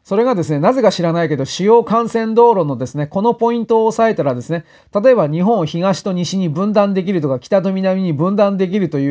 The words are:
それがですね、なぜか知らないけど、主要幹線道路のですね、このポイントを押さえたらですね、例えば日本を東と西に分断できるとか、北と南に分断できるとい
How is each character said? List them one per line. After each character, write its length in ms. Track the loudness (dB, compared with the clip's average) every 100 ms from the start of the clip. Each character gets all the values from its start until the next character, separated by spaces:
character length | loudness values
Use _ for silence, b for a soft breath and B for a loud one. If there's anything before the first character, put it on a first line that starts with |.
そ 120 | -4 0
れ 80 |
が 100 | 0
で 80 | 0
す 100 | -2
ね、 60 | 0
な 160 | 0
ぜ 80 | 2
か 100 | 2
知 80 | 2
ら 140 | -2
な 100 | 0
い 60 | -2
け 60 | -2
ど、 100 | -4
主 180 | -2
要 180 | 2 4
幹 280 | 4 0 0
線 240 | -4 0
道 160 | 4 4
路 160 | 4 0
の 100 | -4
で 100 | -6
す 80 |
ね、 120 | -6 -6
こ 160 | -2
の 100 | -2
ポ 200 | 0 0
イ 60 | -2
ン 60 |
ト 200 | 0 2
を 20 | 2
押 100 | 2
さ 120 | 0
え 40 |
た 80 | 0
ら 120 | -2
で 80 | -2
す 80 | -4
ね、 160 | -8 -8 b b
例 200 | 2 4
え 20 |
ば 140 | 4 2
日 120 | 0
本 180 | 0 0
を 60 |
東 380 | -2 -2 -2 -2
と 100 | -2
西 240 | -4 -4 -2
に 140 | -2
分 240 | -2 0
断 180 | 2 2
で 120 | 0
き 80 | -2
る 100 | -2
と 60 | -2
か、 80 | -4
北 240 | 0 0
と 100 | 0
南 300 | -2 -2 0
に 100 | -2
分 240 | 0 0 2
断 220 | 0 0
で 100 | -2
き 100 | -2
る 120 | -2
と 80 | -2
い 100 | -2